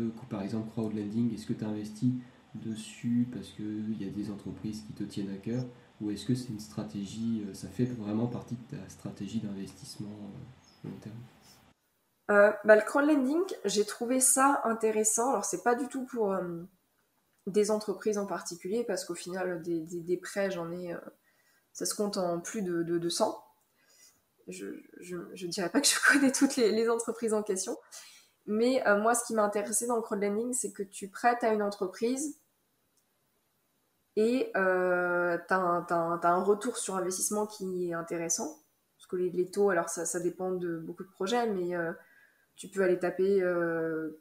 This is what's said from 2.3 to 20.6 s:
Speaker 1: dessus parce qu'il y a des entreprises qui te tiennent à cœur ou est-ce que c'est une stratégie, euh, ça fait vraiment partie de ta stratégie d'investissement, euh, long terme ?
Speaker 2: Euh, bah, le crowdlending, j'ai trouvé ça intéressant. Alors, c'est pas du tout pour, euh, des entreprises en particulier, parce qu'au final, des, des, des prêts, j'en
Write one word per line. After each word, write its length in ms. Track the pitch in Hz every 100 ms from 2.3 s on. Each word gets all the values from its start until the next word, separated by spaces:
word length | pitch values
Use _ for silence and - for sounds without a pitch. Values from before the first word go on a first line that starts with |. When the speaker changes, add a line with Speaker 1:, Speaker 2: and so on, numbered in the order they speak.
| - -
Speaker 1:
dessus 720 | 107 113 107 - - 120 120 120
parce 160 | 104 95
qu'il 500 | - 107 107 107 110
y 60 | 98
a 20 |
des 200 | 98 104
entreprises 520 | 98 98 - 107 107 -
qui 60 |
te 120 | -
tiennent 300 | 101 - 98
à 40 | 98
cœur 260 | 117 123 127 - - -
ou 100 | 104
est-ce 140 | 101
que 100 | -
c'est 140 | 123 -
une 120 | 107
stratégie, 840 | - - 98 101 98 107 113 110 101
euh, 60 |
ça 140 | 90 90
fait 160 | -
vraiment 440 | 123 117 104 107 123
partie 280 | - - -
de 200 | - 95
ta 120 | 92
stratégie 520 | - 101 - 101 113
d'investissement, 680 | 107 98 95 - - - 104
euh, 800 | 104 101 98 - - - _ 101
long 80 | 98
terme ? 160 | - 117 123 - - - _ _ _ _ _ _ -
Speaker 2:
Euh, 220 | 202 208 208
bah, 120 | 214 214
le 60 |
crowdlending, 600 | 214 285 285 294 254 320 381 -
j'ai 200 | 202 196
trouvé 360 | 208 - 233 262
ça 400 | 262 269 269 285
intéressant. 640 | 226 220 220 214 214 - 240
Alors, 140 | 220
c'est 200 | - 175
pas 100 | 240
du 140 | 240 262
tout 160 | 269 254
pour, 260 | 240 202
euh, 300 | 190 180 170 175 _ _ _ _ _ _ _ -
des 240 | 190 208
entreprises 480 | 214 214 190 220 202
en 80 | 196
particulier, 580 | 175 - 170 185 226
parce 200 | 233 277
qu'au 100 | -
final, 480 | 170 175 185 180 175
des, 180 | 170 170
des, 200 | 160 175
des 160 | 165 180
prêts, 320 | - 202 196
j'en 200 | 180